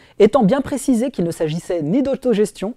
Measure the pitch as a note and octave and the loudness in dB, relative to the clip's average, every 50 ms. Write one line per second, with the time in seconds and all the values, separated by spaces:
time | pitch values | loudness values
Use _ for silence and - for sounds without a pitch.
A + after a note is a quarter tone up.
0 | _ _ _ - G3 A3 - C#4 A3 F#3 B3+ C#4+ C4 - C#4+ B3 - - B3+ G#3+ | _ _ _ 2 2 4 4 4 4 4 2 2 -2 -4 -6 -6 -2 0 0 0
1 | B3 C#4+ - - F3 E3+ E3 - E3+ D3+ D#3 F3 - - F#3 E3+ D3 D3 G3+ C#4+ | 0 -4 -4 -4 -4 -4 -2 -4 -4 -4 -4 -6 -6 -6 -6 -4 -2 -2 0 0
2 | C4 C#4 C4 - - B3+ A3 G3 G#3+ G3+ - - - G#3 B3+ | 0 -2 -4 -2 0 -2 0 0 0 -2 -2 -8 -10 -10 -10